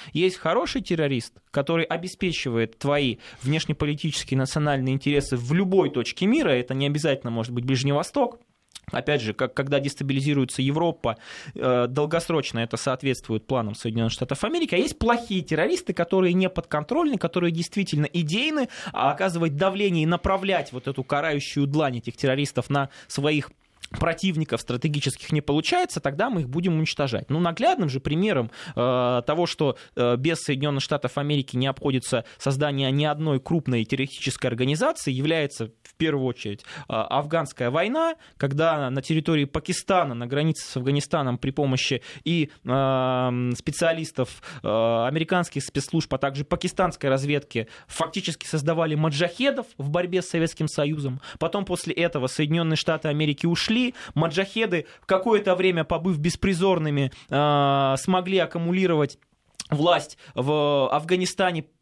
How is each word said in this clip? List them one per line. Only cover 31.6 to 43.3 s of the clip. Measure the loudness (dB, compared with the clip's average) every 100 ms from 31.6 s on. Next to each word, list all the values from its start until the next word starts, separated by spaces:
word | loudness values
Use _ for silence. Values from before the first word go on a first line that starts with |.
| -2
обходится | 0 0 0 0 -2 -2 -4
создание | -2 0 0 0 0
ни | 2
одной | 2 0 0 0
крупной | 0 -2 0 0
террористической | 0 -2 -4 -6 -6 -4 -2
организации, | 0 0 2 0 0 -2
является | -2 0 0 0 -4 -10 -10
в | -12 -2
первую | 0 2
очередь, | 0 -2 -8 -10
э, | -12 -16 -6
афганская | -2 0 0 0 -2 -2 -2 -2
война, | 0 0 0 0 -2 -12 -4
когда | -2 2 2 2 0
на | -2
территории | 0 0 2 0
Пакистана, | 0 -2 -4 -4 0 2 2
на | -2 -4
границе | 0 0 0
с | -4 -4
Афганистаном | 0 0 0 -2 0 -2
при | -2
помощи | 0 0 0 0 -2 -6 -8
и, | -2 0 0 -4
э, | -2 0 2 2 2 2 0